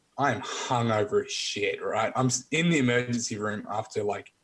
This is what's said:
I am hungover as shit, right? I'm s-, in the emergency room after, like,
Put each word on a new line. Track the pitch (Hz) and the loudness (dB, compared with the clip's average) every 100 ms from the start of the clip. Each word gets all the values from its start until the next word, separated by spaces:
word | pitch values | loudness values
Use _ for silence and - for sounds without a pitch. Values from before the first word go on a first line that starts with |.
| _ - | _ 0
I | 139 | 0
am | 104 | 0
hungover | - - - 123 117 107 104 104 - | -4 -6 0 2 2 2 4 2 0
as | |
shit, | - - 104 101 - | -6 -6 -2 -2 -2
right? | 98 107 110 - | -2 0 0 2
I'm | 127 | 0
s-, | - - | 0 -2
in | 156 170 | 0 4
the | 160 | 4
emergency | 123 120 123 120 - 104 | 4 2 0 -4 -4 -4
room | 107 104 - | -4 -4 -4
after, | 104 107 110 | -6 -4 -2
like, | 104 98 - _ | -2 -4 -8 _